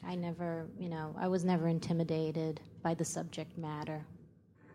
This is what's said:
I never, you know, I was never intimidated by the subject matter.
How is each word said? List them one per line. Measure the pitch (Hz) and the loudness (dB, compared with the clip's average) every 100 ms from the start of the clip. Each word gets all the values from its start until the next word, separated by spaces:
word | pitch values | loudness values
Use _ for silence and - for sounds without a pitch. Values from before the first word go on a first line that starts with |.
| 180 | -6
I | 180 | -2
never, | 175 170 170 165 165 - | -2 -2 -2 -2 -6 -6
you | 175 | -4
know, | 160 156 - | -4 -4 0
I | 185 | 2
was | 185 | 4
never | 180 180 165 | 6 6 6
intimidated | 165 - 170 165 160 160 160 160 156 - - | 2 2 2 4 2 2 0 0 -2 -8 -4
by | 170 | 0
the | 165 165 | 0 0
subject | 160 165 - 156 170 | -2 -6 -6 -8 -6
matter. | 156 151 151 156 151 - - - - - - | -4 -4 -4 -6 -8 -16 -20 -20 -20 -20 -20